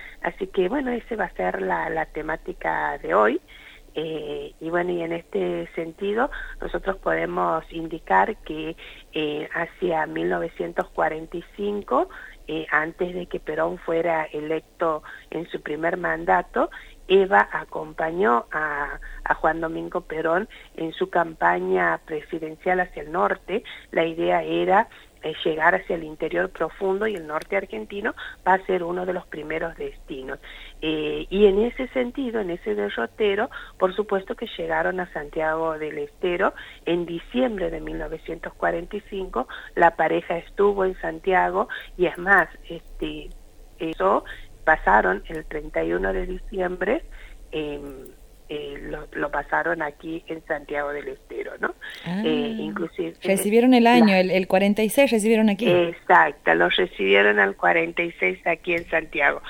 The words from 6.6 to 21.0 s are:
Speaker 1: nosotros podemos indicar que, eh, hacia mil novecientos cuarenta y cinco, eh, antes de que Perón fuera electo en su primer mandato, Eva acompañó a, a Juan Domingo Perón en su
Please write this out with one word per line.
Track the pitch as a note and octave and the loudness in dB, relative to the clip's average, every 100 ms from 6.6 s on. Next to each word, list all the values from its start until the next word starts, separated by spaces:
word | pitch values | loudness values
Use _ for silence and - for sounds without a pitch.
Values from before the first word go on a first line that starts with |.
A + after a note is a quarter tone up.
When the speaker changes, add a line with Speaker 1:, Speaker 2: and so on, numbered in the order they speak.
Speaker 1:
nosotros | - E3+ F#3 F#3+ | -6 -4 -4 -4
podemos | - D#3+ E3 F3 F3 E3 D#3 | -2 -2 -2 0 0 0 -4
indicar | E3+ E3 D#3+ - F#3+ G3+ G#3+ | -8 -8 -8 2 4 4 0
que, | - D#3 D#3 E3 - - - | -8 -8 -8 -10 -14 -18 -10
eh, | D#3 D3+ D3 D#3 | -6 -4 -4 -6
hacia | D#3+ E3 - F3+ D#3+ D#3 | -6 -6 -4 -2 0 -2
mil | D#3+ E3+ | -2 -2
novecientos | F3 E3+ - E3+ F3 F3+ | -2 -4 -6 -6 -2 -4
cuarenta | - D#3+ D#3 D#3+ E3+ | 0 0 -2 -8 -10
y | - | -10
cinco, | - G3+ G#3 G3+ B3+ F#4 - - - - | -6 -4 -4 0 0 0 -4 -18 -18 -8
eh, | D#3 D#3 | -8 -2
antes | D3+ D#3 D#3+ F3+ | 0 -2 -2 -4
de | F3+ F3 | -4 -6
que | F3 | -8
Perón | - D#3 E3 F3+ | -6 -2 -2 -2
fuera | - E3 E3+ D#3+ | -2 0 2 0
electo | D#3 D3+ D3+ D#3+ - _ E3+ D#3 - - - | -2 -6 -4 -4 -6 _ -2 -2 -6 -18 -10
en | - E3+ | -8 -6
su | E3+ | -10
primer | D3+ D3+ E3 F3+ | -8 -4 -2 -2
mandato, | F3 D#3+ E3+ F#3 F3 A#3 D#4 - - - - | -2 -2 2 2 2 -2 -2 -2 -18 -20 2
Eva | F#3+ F#3+ G3+ G#3 | 4 6 4 4
acompañó | D#3+ D#3 B2 D#3 D#3 D#3+ E3+ G#3+ A#3 - | 0 -6 -8 -10 -4 -4 0 2 2 0
a, | D#3 D#3 D3 C#3+ C#3 - - | -4 -4 -4 -6 -8 -12 -10
a | - | -2
Juan | D3 D#3+ D#3+ | 0 2 0
Domingo | E3 E3 E3+ F3+ | -2 -4 -6 -6
Perón | F3 D#3+ D#3+ E3+ A3+ - - - | -6 -4 0 0 0 -10 -18 -8
en | E3 | -8
su | - | -4